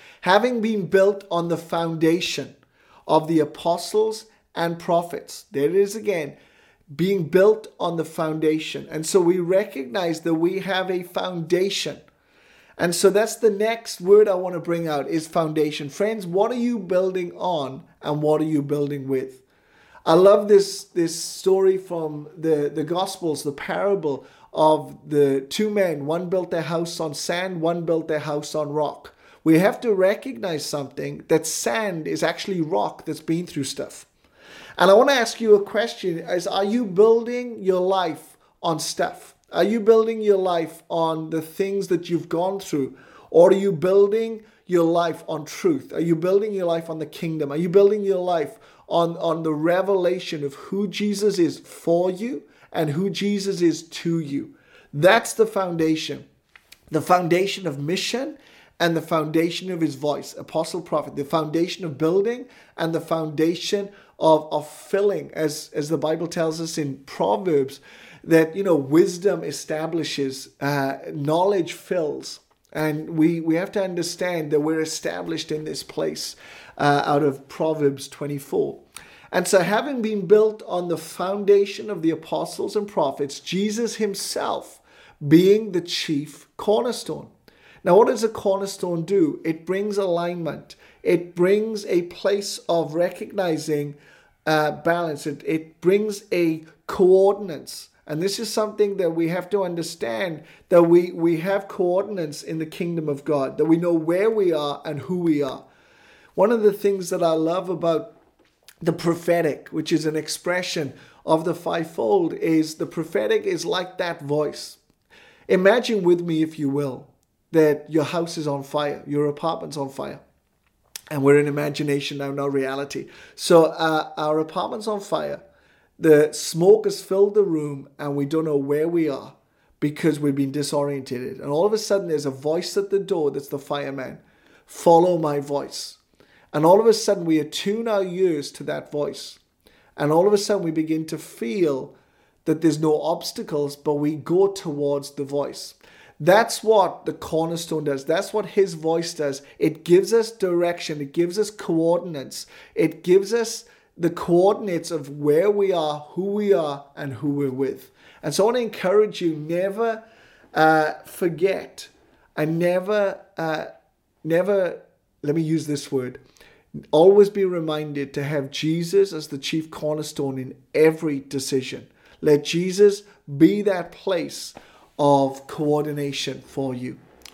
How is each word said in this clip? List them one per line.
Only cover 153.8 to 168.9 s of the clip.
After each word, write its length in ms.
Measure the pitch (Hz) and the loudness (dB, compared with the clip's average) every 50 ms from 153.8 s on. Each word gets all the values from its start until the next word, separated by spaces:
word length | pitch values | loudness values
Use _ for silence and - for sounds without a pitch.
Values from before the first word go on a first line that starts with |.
| _ _ _ | _ _ _
the 140 | - 170 165 | -4 -4 -4
coordinates 800 | 165 - - - 170 175 180 196 214 220 226 202 175 165 165 - | -2 -2 -2 2 4 4 6 4 4 2 -2 -4 -4 -4 -4 -4
of 200 | 170 156 139 139 | -6 -8 -8 -8
where 400 | 143 147 147 147 147 156 180 208 | -10 -4 0 2 4 4 4 4
we 220 | 208 202 196 190 185 | 4 2 2 2 2
are, 340 | 170 156 151 147 151 147 - | 0 0 -2 -4 -6 -8 -12
who 160 | - 170 185 | -8 -6 -4
we 260 | 202 202 208 208 202 196 | -2 -2 0 2 2 2
are, 340 | 175 160 147 139 135 - - - | 2 2 -2 -6 -8 -12 -16 -14
and 180 | - 151 143 131 | -12 -10 -10 -10
who 160 | 107 - 147 | -6 -4 -4
we're 200 | 143 143 143 135 | -2 -2 -2 -4
with. 400 | 123 127 139 127 - - - - _ _ _ - - _ - | -2 -2 -4 -4 -4 -8 -12 -20 _ _ _ -20 -18 _ -8
And 100 | 156 151 | -6 0
so 120 | - 190 | 2 2
I 20 | |
want 100 | 220 240 | 2 2
to 60 | 254 240 | 0 -2
encourage 580 | 214 - - - 185 196 214 214 202 165 - | -4 -6 -4 -2 2 4 4 4 2 0 -2
you, 140 | 180 165 156 | -2 -2 -2
never, 720 | 147 151 156 170 175 185 196 196 214 233 226 226 220 - - _ _ _ _ _ _ _ _ - | -4 -6 -6 -4 -2 -2 -2 -2 -2 -2 -2 -4 -6 -8 -18 _ _ _ _ _ _ _ _ 0
uh, 400 | - 156 156 156 156 156 151 - - - | 4 4 6 6 4 2 0 -2 -8 -14
forget, 840 | - - - 196 175 170 147 175 196 185 - - - - - - - _ _ _ _ _ _ _ _ - | -16 -8 -4 -4 -4 -2 0 0 0 0 -2 -6 -12 -16 -20 -20 -20 _ _ _ _ _ _ _ _ -6
and 240 | - 156 156 165 165 | -4 -4 -2 -2 0
never, 600 | 175 175 175 185 180 196 214 208 202 196 185 - - _ _ | 0 2 0 0 0 0 0 0 0 -2 -2 -6 -14 _ _
uh, 300 | - 165 160 156 156 165 - - _ _ _ _ _ _ _ _ _ - | -6 -4 -4 -4 -4 -6 -10 -14 _ _ _ _ _ _ _ _ _ -4
never, 600 | 156 160 170 185 196 208 196 185 170 - - - _ _ _ _ _ _ _ - | 0 0 0 2 2 2 0 0 -2 -4 -8 -16 _ _ _ _ _ _ _ -4
let 120 | 147 147 | -2 -2
me 80 | 165 160 | 0 0
use 240 | 156 160 160 135 | 0 0 -2 -2
this 240 | 143 147 139 - - | -2 -6 -6 -6 -4
word, 300 | - 135 123 123 123 - _ _ _ _ - _ _ _ _ _ - 147 - - - | -4 -4 -4 -4 -10 -14 _ _ _ _ -20 _ _ _ _ _ -16 -16 -8 0 4
always 360 | 156 165 190 202 208 202 196 | 8 8 8 10 8 8 6
be 160 | 202 202 196 | 6 0 0
reminded 720 | 185 180 175 160 156 151 151 151 151 147 143 139 139 - | 0 0 -2 -4 -4 -4 -4 -6 -6 -6 -6 -6 -6 -6
to 80 | 147 143 | -6 -6
have 300 | 139 156 147 135 135 - | -4 -2 -4 -4 -4 -6
Jesus 600 | - - 156 160 170 170 165 | -4 -2 -2 0 0 -2 0